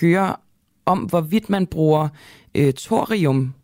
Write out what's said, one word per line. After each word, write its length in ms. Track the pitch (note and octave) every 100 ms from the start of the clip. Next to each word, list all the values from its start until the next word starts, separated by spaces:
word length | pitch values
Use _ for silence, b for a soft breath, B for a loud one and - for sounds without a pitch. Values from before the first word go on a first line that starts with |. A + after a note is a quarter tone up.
høre 360 | E3+ F3+ F#3+ - _ _ _ _ -
om, 120 | F#3
hvorvidt 520 | F#3+ F3 D#3 G#3+ G#3+
man 160 | G3 F#3
bruger, 420 | D#3+ D#3 D3+ D3+ b b b b
øh, 180 | - C#3+
thorium 840 | C3 - A3 - A3 D3+ C3+ C3 C3